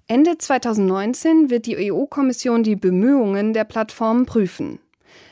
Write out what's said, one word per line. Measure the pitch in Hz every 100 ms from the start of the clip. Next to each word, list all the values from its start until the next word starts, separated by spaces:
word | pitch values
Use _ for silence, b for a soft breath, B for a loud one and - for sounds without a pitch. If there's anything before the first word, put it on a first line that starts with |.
| -
Ende | 240 330 330
zweitausendneunzehn | - 262 240 214 190 190 208 254 320 320 277
wird | 240 226
die |
E-U-Kommission | 180 202 180 277 285 262 247 254 233
die | 220 208
Bemühungen | 185 180 240 277 202 196 214
der | 220
Plattformen | 214 226 220 - 220 240
prüfen. | 254 226 185 - 87 - _ _ b b b